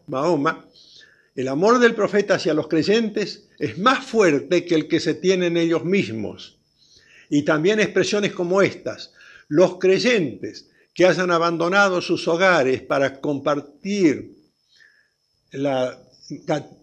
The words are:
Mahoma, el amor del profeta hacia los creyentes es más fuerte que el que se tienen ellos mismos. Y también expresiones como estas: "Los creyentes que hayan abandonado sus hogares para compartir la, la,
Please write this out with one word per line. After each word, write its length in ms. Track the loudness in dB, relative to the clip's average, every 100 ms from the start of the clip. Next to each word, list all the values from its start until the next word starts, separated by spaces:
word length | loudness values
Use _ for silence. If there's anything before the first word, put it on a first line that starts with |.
| -8
Mahoma, 600 | -2 0 0 0 -4 -10 _ _ -20 -20 _ _
el 140 | -8 -4
amor 300 | 0 2 4
del 160 | 4
profeta 400 | 2 0 0 0
hacia 180 | 0 0
los 160 | -2 0
creyentes 800 | 0 2 0 0 -4 -8 -10 _ -8
es 200 | -8 -2
más 260 | 0 0
fuerte 640 | 0 2 2 2 0 -2 0
que 80 |
el 120 | -2 0
que 140 | -2
se 140 | -2
tienen 420 | -2 0 0 0 0
ellos 300 | 0 0 0
mismos. 720 | -2 -2 -6 -10 -12 -20 _ _ _ _ _ _ -20 -4
Y 120 | 0
también 380 | 2 2 2 2
expresiones 520 | 0 0 0 0 -2
como 260 | -4 -2 2
estas: 540 | 0 -2 -10 -12 -16 _ -20 -20 -2
"Los 300 | 2 2 2
creyentes 920 | 2 2 2 0 -2 -6 -12 -14 -20 _ _
que 140 | 2 4
hayan 240 | 4 0
abandonado 720 | 0 0 0 0 2 2 0
sus 260 | -2 -4 -2
hogares 540 | 2 4 4 2 -2
para 360 | -2 0 0 -2
compartir 1160 | -6 -4 -2 -4 -6 -12 -6 0 2 0 -6 -20 _ _ _ _ _ _ _ _ _ _ _
la, 460 | -6 -2 -2 -2 -6 _ _ -18 -12 -6
la, 220 | -6 -6 -18